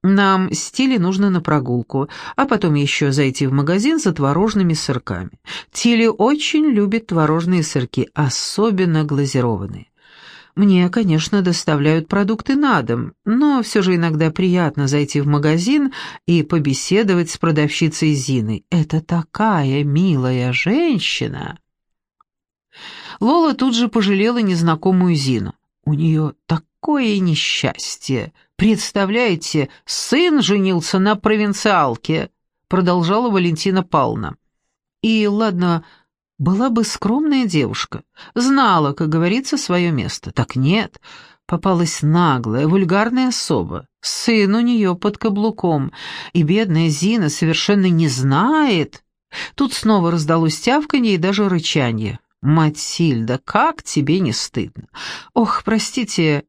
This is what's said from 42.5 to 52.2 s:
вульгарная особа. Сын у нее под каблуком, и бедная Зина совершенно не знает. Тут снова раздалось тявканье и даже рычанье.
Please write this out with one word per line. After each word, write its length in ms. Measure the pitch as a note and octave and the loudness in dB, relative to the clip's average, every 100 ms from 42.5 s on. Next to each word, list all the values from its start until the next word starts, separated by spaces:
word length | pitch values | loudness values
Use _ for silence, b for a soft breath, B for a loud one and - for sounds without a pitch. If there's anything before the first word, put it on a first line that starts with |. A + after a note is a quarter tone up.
| A2+ D3+ | 0 2
вульгарная 600 | F#3+ F3+ F#3+ A3+ B3 B3+ | 2 2 0 0 0 0
особа. 580 | A#3+ - C#3 E2+ F2 - _ | -2 -2 -2 -2 -8 -12 _
Сын 520 | - - - A3+ G3 G#3+ | -10 -6 0 2 2 2
у 60 | |
нее 340 | A#3+ A#3+ G3 F3+ | 2 2 0 0
под 220 | G#3 G#3 | -4 -2
каблуком, 760 | A3+ G3+ A3 G#3+ F3 D#3 C3+ B B B B | -4 0 -2 -2 -2 0 -4 B B B B
и 100 | F3+ | 0
бедная 460 | D3+ G3 G#3+ D#3+ E3 | 2 2 2 2 0
Зина 400 | C#3+ F#3 A3+ D#3 | 0 0 0 0
совершенно 600 | - D#3+ E3 - G3+ F#3+ | 0 -2 0 2 2 4
не 180 | E3 D#3+ | 2 2
знает. 960 | B2+ C3+ C#3 A3 D#4 D4 F3+ C#3+ - _ _ _ B B - | 0 0 2 2 2 2 2 -2 -8 _ _ _ B B -4
Тут 180 | C#4 | -4
снова 380 | - A3 G#3 E3+ | 0 2 2 2
раздалось 480 | E3+ D3+ E3 D#3+ - | 0 0 2 2 0
тявканье 560 | - C#4+ D4+ C#4+ A#3 F#3 | 0 0 0 0 2 2
и 20 | |
даже 320 | F3+ G3 G3+ | 0 0 0
рычанье. 720 | F3+ D#3 D#3+ B2 A2 G#2+ A#2 | 0 0 0 0 -2 -4 -8